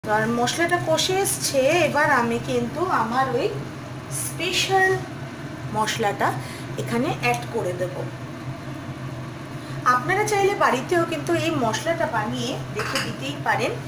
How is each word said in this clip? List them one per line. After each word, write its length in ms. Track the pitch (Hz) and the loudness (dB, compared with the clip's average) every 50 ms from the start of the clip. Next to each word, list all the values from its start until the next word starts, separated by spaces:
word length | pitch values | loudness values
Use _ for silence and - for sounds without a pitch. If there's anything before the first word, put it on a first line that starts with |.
| - 220 214 | 0 2 2
আর 80 | 214 220 226 233 | 2 2 2 2
মশলাটা 400 | 240 240 240 240 294 339 349 349 349 - | 2 2 0 2 2 2 2 2 0 2
কষে 280 | 320 320 311 - - 370 381 392 | 2 2 2 4 2 2 2 2
এসছে, 340 | - - - - - - 269 262 277 320 359 320 | 0 0 -2 -2 2 2 4 4 6 6 6 4
এবার 200 | 285 - 285 302 302 285 247 | 4 4 4 4 6 4 4
আমি 160 | 240 233 233 233 - - | 4 2 0 -2 -2 0
কিন্তু 320 | 254 240 240 233 - 294 349 370 320 240 | 0 0 0 0 -2 -2 0 2 2 2
আমার 240 | 220 220 233 262 269 262 233 | 2 2 2 2 2 2 2
ওই 120 | 254 339 427 - - - - - - - - - - - - - - - | 0 0 0 -2 -4 -6 -8 -10 -10 -12 -10 -10 -12 -10 -8 -6 -6 -6
স্পেশাল 640 | - - - 330 370 349 349 - - 381 381 370 381 381 370 - - - - - - - - - - - - - - 220 | -6 -6 -4 -4 -2 0 0 2 4 4 6 6 6 4 2 0 -6 -8 -10 -10 -10 -10 -10 -10 -10 -10 -8 -8 -4 -2
মশলাটা 540 | 214 214 208 - - 220 202 202 - 226 320 - - - - - - - - - - | 0 0 0 0 0 0 0 2 2 0 0 0 -2 -8 -8 -10 -10 -8 -6 -6 -6
এখানে 280 | - - 226 233 262 339 - - | -4 0 0 0 0 0 -2 0
অ্যাড 200 | 240 240 240 240 - - - | 2 0 2 0 -2 -4 -4
করে 200 | 226 196 180 180 | -2 -2 -2 -2
দেব। 220 | 175 185 - 135 131 127 - - - - - - - - 131 131 - - 131 - - - - - - - - - - - - - - - - - - - - - - - | -2 -4 -4 -4 -6 -6 -6 -8 -10 -10 -10 -10 -10 -8 -8 -8 -8 -8 -10 -10 -8 -8 -10 -10 -8 -8 -8 -8 -8 -8 -10 -10 -10 -10 -10 -10 -10 -8 -8 -8 0 2
আপনারা 380 | 247 247 247 247 320 370 403 427 415 | 4 4 4 4 2 2 2 2 2
চাইলে 220 | 415 392 392 392 403 | 4 4 4 4 4
বাড়িতেও 480 | 349 311 240 240 254 247 - 359 339 339 | 4 4 4 4 2 0 2 2 2 2
কিন্তু 260 | 339 330 294 - - 339 320 302 | 2 -2 -4 0 0 0 2 2
এই 60 | 330 320 285 240 | 0 0 2 2
মশলাটা 440 | 220 214 - - 320 339 330 320 - - | 0 0 0 0 -2 0 0 0 0 0
বানিয়ে 340 | - 247 240 247 254 233 247 294 - - - - | -2 -2 -2 -2 -2 -2 -4 -4 -6 -6 -6 -6
রেখে 220 | - - - - - - | -4 -4 -2 -2 -2 -2
দিতেই 320 | - - - 269 277 285 - - | -2 -6 -6 -6 -8 -6 -4 0
পারেন। 280 | 233 208 196 226 302 - - - | 0 2 2 0 -2 -2 -6 -8